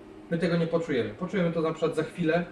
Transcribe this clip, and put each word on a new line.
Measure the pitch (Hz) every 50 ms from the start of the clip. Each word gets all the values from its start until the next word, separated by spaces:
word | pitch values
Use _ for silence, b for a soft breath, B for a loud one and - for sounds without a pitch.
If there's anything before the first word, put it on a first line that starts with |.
| - - - - - -
my | 170 165
tego | 185 170 170 170
nie | 165 160
poczujemy. | 170 165 160 - 139 120 110 104
Poczujemy | 104 - 180 175 - 196 175 170
to | 165 170
na | 156 165
przykład | 165 - 165 156 -
za | 156 156
chwilę | - - - 165 156 156 175 175 -